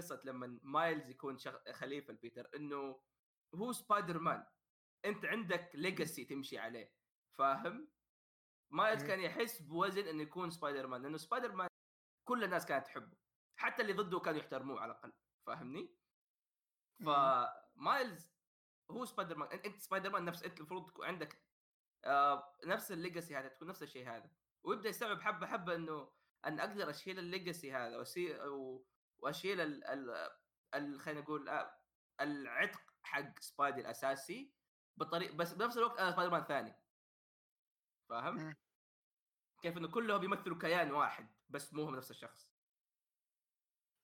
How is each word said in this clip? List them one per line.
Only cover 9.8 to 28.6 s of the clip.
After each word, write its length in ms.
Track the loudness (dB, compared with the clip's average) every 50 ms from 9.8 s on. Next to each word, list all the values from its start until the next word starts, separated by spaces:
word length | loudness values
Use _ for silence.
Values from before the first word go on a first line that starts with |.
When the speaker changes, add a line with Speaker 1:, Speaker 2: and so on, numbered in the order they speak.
| 2 4 4 2 0 0
Speaker 1:
إنه 140 | -2 -2
يكون 280 | -2 -4 -4 -4 -4 -4
سبايدر 360 | -2 -2 -2 0 0 0 -2
مان، 160 | -2 -4 -4
لأنه 160 | -4 -4 -4 -6
سبايدر 340 | -2 0 0 0 0 0
مان 160 | -2 -2 -2 -2 -4 _ _ _ _ _ _ _ _ _ _ -2
كل 160 | 0 2 2
الناس 220 | 2 2 2 2
كانت 200 | 2 2 2 0
تحبه. 300 | -2 -8 -10 -10 -10 -16 _ _ _ _ _ _ _ _
حتى 260 | 0 0 0 2 2
اللي 100 | 0 2
ضده 280 | 2 0 0 2 0 0
كانوا 200 | 2 2 0 0
يحترموه 400 | -2 -2 -4 -4 -4 -4 -4 -4
على 120 | -4 -6
الأقل، 200 | -8 -10 -14 -16 -18 _ _ _ _ _ _
فاهمني؟ 520 | -6 -6 -6 -6 -8 -6 -6 -8 -8 -12 _ _ _ _ _ _ _ _ _ _ _ _ _ _ _ _ _ _ _ _ -2
Speaker 2:
مم. 60 | 2 4 6 8 8 8 8 6 6 2 -2 -8 -16 _ _
Speaker 1:
فمايلز 580 | -2 0 2 2 4 2 0 -4 -10 -14 -18 _ _ _ _ _ _ _ _ _ _ _ -10
هو 140 | -6 -6 -6
سبايدر 320 | -4 -4 -4 -4 -4 -4
مان، 120 | -6 -4 -6
أنت، 160 | -6 -6 -6
أنت 160 | -8 -8 -8
سبايدر 300 | -6 -2 -2 0 2 2
مان 140 | 2 2 2
نفس، 180 | 2 -2 -2
أنت 160 | -4 -6 -6 -8
المفروض 320 | -8 -6 -6 -6 -6 -8
تكون 160 | -8 -4 -2
عندك، 360 | -2 0 -2 -4 -6 -6 -14 _ _ _ _ _ _ _ _ _ _ _ _ 2
آه... 520 | 6 8 10 10 8 8 4 0 -8 -16 -8 -2
نفس 280 | 0 0 0 0 -4
الليجاسي 440 | -4 -4 -4 -2 -4 -4 -6 -4 -6
هذا، 120 | -6 -6 -6
تكون 200 | -10 -12 -12 -12
نفس 140 | -10 -10
الشيء 260 | -12 -10 -10 -10 -8 -8
هذا. 220 | -8 -10 -12 -16 -20 _ _ _ _ _
ويبدأ 260 | -2 0 0 0 0 -2
يستوعب 320 | -2 0 0 0 0 0
حبة 260 | 0 0 0 0 -2
حبة 280 | -2 -2 -2 0 0 0
إنه 380 | 0 0 -2 -4 -6 -6 -10 _ _ _ _ _ _ -4
أنا 200 | -2 0 0 0
أقدر 260 | -2 0 -2 -2 -2
أشيل 280 | -4 -6 -6 -6 -6 -6
الليجاسي 540 | -4 -4 -4 -2 -2 -2 -4 -4 -6 -4
هذا 240 | -2 -2 -2 -2 -4
وأسي-، 440 | -6 -8 -6 -2 -2 -2 -2 -2 -4
و-، 460 | -4 -4 -4 -4